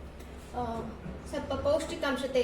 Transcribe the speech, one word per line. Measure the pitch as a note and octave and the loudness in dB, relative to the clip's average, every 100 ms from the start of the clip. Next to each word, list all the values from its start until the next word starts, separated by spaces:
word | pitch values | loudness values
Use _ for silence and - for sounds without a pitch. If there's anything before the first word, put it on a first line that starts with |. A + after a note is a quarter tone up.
| - - - - - B3 | -12 -12 -12 -12 -8 -4
ಆ, | A#3 A3+ - - - - - | -2 -2 -4 -8 -8 -8 -4
ಸ್ವಲ್ಪ | D4 - C4+ C#4 | -4 0 2 4
ಪೌಷ್ಟಿಕಾಂಶತೆ | D4+ - E4+ C#4+ B3+ C4 C4 | 4 2 0 0 2 4 4